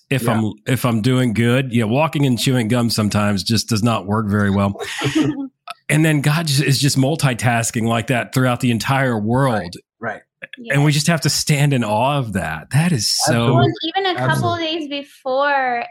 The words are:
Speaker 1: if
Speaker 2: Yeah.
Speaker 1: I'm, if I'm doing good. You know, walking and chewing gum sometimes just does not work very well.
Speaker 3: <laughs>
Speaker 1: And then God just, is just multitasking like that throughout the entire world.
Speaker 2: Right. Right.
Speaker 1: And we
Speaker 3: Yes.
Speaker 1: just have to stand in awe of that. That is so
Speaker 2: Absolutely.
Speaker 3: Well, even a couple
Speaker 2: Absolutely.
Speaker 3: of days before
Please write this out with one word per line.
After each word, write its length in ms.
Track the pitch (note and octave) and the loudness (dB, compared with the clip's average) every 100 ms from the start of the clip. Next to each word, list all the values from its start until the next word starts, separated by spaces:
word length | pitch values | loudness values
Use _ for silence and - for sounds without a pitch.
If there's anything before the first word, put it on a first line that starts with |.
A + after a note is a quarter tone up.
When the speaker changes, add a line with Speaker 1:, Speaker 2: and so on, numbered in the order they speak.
| _ | _
Speaker 1:
if 140 | C3+ | -2
Speaker 2:
Yeah. 80 | A#2 A2 | 0 0
Speaker 1:
I'm, 140 | G#2+ - - | 0 -4 -4
if 180 | B2 B2+ | 0 0
I'm 180 | A2+ | 0
doing 300 | A#2+ B2+ B2+ | 2 2 2
good. 380 | G#2 A#2+ B2+ C3+ | 2 2 2 0
You 100 | A#2 | 0
know, 60 | G#2+ | 0
walking 320 | B2+ D#3 D3+ C#3 | 0 0 0 0
and 140 | A#2 | 2
chewing 280 | - B2+ A2 | 0 0 2
gum 220 | B2 A#2 | 0 0
sometimes 540 | G#2 G#2 G#2 G#2 G2+ | 0 0 2 0 0
just 260 | - A2 - | 0 -2 0
does 140 | A2 | 0
not 240 | A#2 A2 F#2+ | 2 0 0
work 200 | G#2+ G#2 | -2 0
very 220 | G#2 G2+ | 0 2
well. 320 | G2 G2+ G2 - - | 2 0 -2 -8 -6
Speaker 3:
<laughs> 500 | - D#4 C#4+ C#4 C4+ - - - - | -2 0 0 -2 -8 -14 -20 -16 -2
Speaker 1:
And 160 | D3+ | 2
then 180 | D#3+ D3+ | 4 2
God 260 | C#3+ D3+ E3 | 2 0 0
just, 160 | C3+ | 0
is 160 | C#3 B2+ | 2 2
just 180 | C#3 C3 | 2 2
multitasking 920 | C3 E3 C3+ A#2 B2+ A#2 A2+ A#2+ A2+ | 0 0 0 0 0 0 0 -2 0
like 200 | A#2 G#2+ | 0 0
that 260 | B2 A2 | -2 -2
throughout 260 | C3 B2+ A#2+ | 0 0 2
the 120 | B2 | 0
entire 480 | A#2 - C3+ C3 A2+ | 0 0 0 0 0
world. 560 | G#2 B2 C#3 G#2+ F2 - - _ | 0 2 2 0 -4 -12 -16 _
Speaker 2:
Right. 140 | A2 | -10
Right. 80 | G2+ - _ - - A#3 | -10 -14 _ -20 -18 -4
Speaker 1:
And 120 | C#3+ | 0
we 40 | D3 | 2
Speaker 3:
Yes. 60 | D3 | 2
Speaker 1:
just 120 | D3+ | 0
have 140 | E3 | 0
to 80 | D3+ | 0
stand 440 | - - C#3+ C#3+ | -2 0 0 2
in 100 | C3 | 2
awe 340 | G#2+ G#2+ B2+ D3 | 0 0 0 0
of 160 | A2+ | -2
that. 380 | F#2+ D#2+ D#2 - | -4 -4 -6 -2
That 200 | C#3 F3 | 0 2
is 160 | C3+ - | 0 0
so 240 | - - | 0 0
Speaker 2:
Absolutely. 220 | A#2 A#2 B2 | 2 4 4
Speaker 3:
Well, 120 | C3 - | 4 0
even 220 | D#4+ F#4+ F#4+ | -6 -2 -2
a 60 | F4 | 0
couple 160 | - | 0
Speaker 2:
Absolutely. 340 | D#4+ E4+ E4+ D#4+ | 0 0 -2 -4
Speaker 3:
of 140 | E4 | -6
days 100 | D4 | -6
before 920 | C#4+ C#4 - C4+ C4 C#4+ C#4 B3+ A#3+ A#3 | -8 -10 -12 -4 0 2 2 0 -2 -4